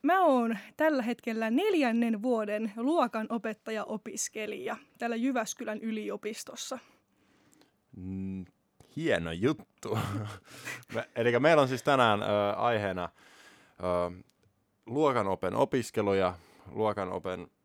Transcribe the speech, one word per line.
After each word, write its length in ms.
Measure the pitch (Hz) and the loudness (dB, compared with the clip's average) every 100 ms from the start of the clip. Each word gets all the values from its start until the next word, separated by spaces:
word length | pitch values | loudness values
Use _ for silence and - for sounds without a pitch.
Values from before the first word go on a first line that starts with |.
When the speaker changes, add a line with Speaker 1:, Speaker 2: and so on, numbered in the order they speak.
Speaker 1:
mä 180 | 277 381 | 4 6
oon 360 | 349 262 233 214 - - | 6 6 2 -2 -8 0
tällä 260 | 311 285 | 2 2
hetkellä 480 | 226 233 - 220 226 | -2 -4 -4 -4 0
neljännen 720 | 240 415 359 254 226 233 220 | 2 2 2 2 2 0 0
vuoden 500 | 233 233 214 214 220 214 | 0 0 0 -2 -4 -4
luokanopettajaopiskelija 2000 | 247 330 240 220 220 226 220 214 - 220 - 220 - 226 - 214 214 202 - 220 - _ | 0 2 2 -2 -4 -4 -6 -8 -8 -8 -6 -8 -8 -8 -6 -6 -8 -6 -6 -8 -10 _
täällä 180 | 233 233 | -4 -2
Jyväskylän 640 | 254 254 220 - 220 214 | 0 -2 -4 -8 -8 -6
yliopistossa. 1000 | 226 220 208 202 214 226 - 233 - 254 - _ _ _ _ _ _ _ _ _ _ - | -6 -6 -6 -8 -8 -10 -12 -12 -10 -10 -12 _ _ _ _ _ _ _ _ _ _ -14
Speaker 2:
Mm, 480 | 92 95 95 95 90 _ _ _ - - | -8 -6 -6 -8 -12 _ _ _ -16 -6
hieno 360 | 160 95 85 | 0 0 0
juttu. 680 | 82 117 160 - _ - 110 101 101 104 98 | 0 0 0 -8 _ -6 -4 -2 -6 -8 -12
<laughs> 540 | - - - - - - | -18 -16 -14 -14 -8 -8
Me, 140 | - 123 | -6 0
elikkä 240 | 120 120 | 2 4
meillä 220 | 147 160 | 6 6
on 60 | 131 | 4
siis 160 | 131 | 2
tänään, 400 | - 139 120 104 | 2 4 6 4
ö, 280 | 104 104 101 | 2 2 2
aiheena, 580 | 101 117 113 101 90 85 _ - - - - _ _ | 2 0 2 0 -2 -6 _ -20 -20 -20 -20 _ _
ö, 320 | 90 87 87 90 - _ _ _ _ _ - | -2 0 0 -6 -18 _ _ _ _ _ -8
luokanopen 680 | 127 151 123 98 95 92 107 | 0 2 2 0 0 -2 2
opiskelu 580 | 139 135 113 - 104 | 2 2 -2 -2 2
ja 220 | 98 92 87 - - - | 4 2 0 -16 -20 -14
luokanopen 760 | 95 107 101 95 92 92 90 82 _ | -2 0 0 -4 -4 -6 -8 -10 _